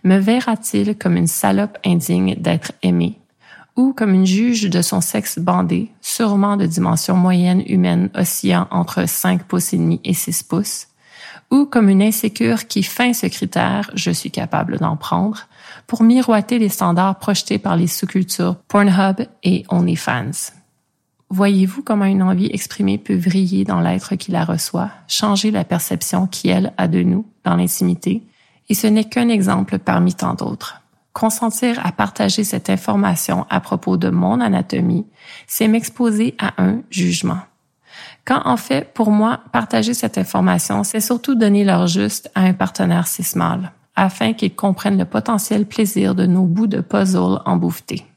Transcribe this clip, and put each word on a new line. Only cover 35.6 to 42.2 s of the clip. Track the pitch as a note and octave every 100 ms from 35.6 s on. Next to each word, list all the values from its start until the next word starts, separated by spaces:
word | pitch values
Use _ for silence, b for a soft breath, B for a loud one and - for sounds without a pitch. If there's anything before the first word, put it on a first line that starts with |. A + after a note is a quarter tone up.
| A3
m'exposer | A3 A3+ - A#3+ G#3 A#3 -
à | G3 -
un | F#3 A3 -
jugement. | F#3+ F3 - - F3+ - _ _ _ B B B B -
Quand | C4+ -
en | A#3+
fait, | - C4+ -
pour | - A3
moi, | G#3 A3 - -
partager | B3 A3 A3+ A3 A#3+
cette | A3 G3
information, | F#3 F#3+ F#3 F3+ - G3+
c'est | G3+ A3
surtout | G#3 A#3+ C4
donner | B3+ G#3 G3+
leur | G3 F3 F3+
juste | F3+ D3 -